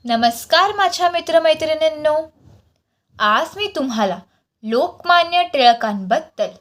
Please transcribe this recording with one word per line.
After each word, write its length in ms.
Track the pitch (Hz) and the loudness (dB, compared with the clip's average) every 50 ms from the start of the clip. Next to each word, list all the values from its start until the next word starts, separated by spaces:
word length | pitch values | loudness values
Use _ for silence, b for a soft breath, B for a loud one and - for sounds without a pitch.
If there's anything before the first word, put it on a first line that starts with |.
| _ | _
नमस्कार 680 | 240 233 226 233 233 233 - - - 320 330 370 403 415 | -2 -2 2 2 0 0 -2 -4 0 2 2 2 2 0
माझ्या 340 | 403 392 349 349 - 359 349 | 0 -2 -2 0 0 -2 0
मित्रमैत्रिणींनो, 1160 | 349 339 330 339 320 330 330 320 311 311 320 311 311 311 320 320 311 302 302 302 302 311 320 311 _ _ _ - - _ _ _ _ _ _ _ _ _ _ _ _ - | 0 -2 -4 2 0 2 4 2 0 0 0 -4 -2 0 0 -2 -2 0 -2 0 0 0 -4 -6 _ _ _ -20 -20 _ _ _ _ _ _ _ _ _ _ _ _ -2
आज 380 | 220 208 214 240 320 330 - | 0 2 2 0 -2 -4 -6
मी 140 | 392 415 403 403 | -8 -8 -6 -4
तुम्हाला 440 | 320 269 269 226 220 214 190 175 185 - _ _ _ _ _ _ _ - | -6 -6 -4 -2 -2 -2 -2 -2 -8 -12 _ _ _ _ _ _ _ -8
लोकमान्य 800 | 214 226 247 320 349 - - - - 349 349 339 339 349 349 349 349 - | -4 -2 -2 -2 -2 -6 -8 -2 2 2 2 2 2 0 -2 0 0 0
टिळकांबद्दल 960 | 277 247 240 233 233 226 220 208 202 190 185 233 311 320 - _ - 208 - - - | 4 4 4 4 4 0 -4 -4 -4 -2 -2 -2 -2 -2 -8 _ -6 -6 -6 -6 -18